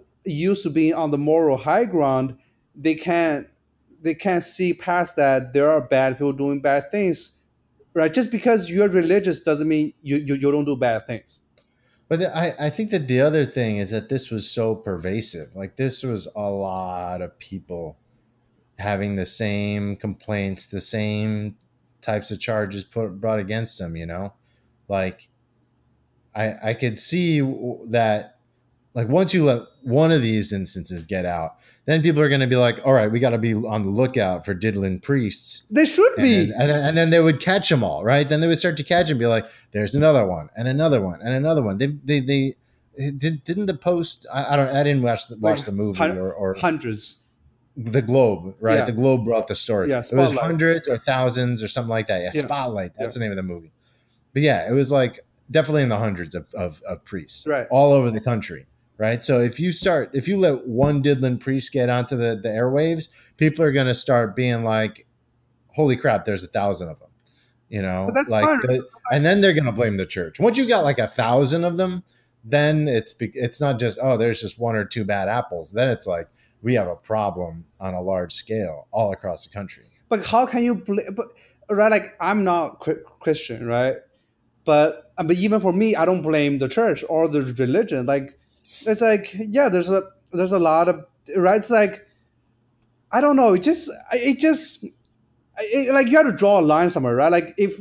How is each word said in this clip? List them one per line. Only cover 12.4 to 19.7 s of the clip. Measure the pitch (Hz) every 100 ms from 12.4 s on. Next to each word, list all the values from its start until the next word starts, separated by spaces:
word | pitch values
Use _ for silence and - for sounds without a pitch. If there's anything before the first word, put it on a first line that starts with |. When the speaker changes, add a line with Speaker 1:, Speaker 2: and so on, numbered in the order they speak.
| 170 - 151
Speaker 2:
I |
think | - 214
that | 190 135
the | 127
other | 147 156 135
thing | 131 113 104
is | 98
that | 110 107
this | 135 -
was | 110 -
so | - 113 107
pervasive. | - 90 90 107 110 85 76 95
Like, | 98 -
this | 135 123
was | 131 107 87 107
a | 101
lot | 98 95 92 92 90 87 90
of | 87 -
people | - 95 - 87 78 76 _ _ _ _ _ _ _ -
having | 101 101 101 98
the | 90
same | - 110 101 104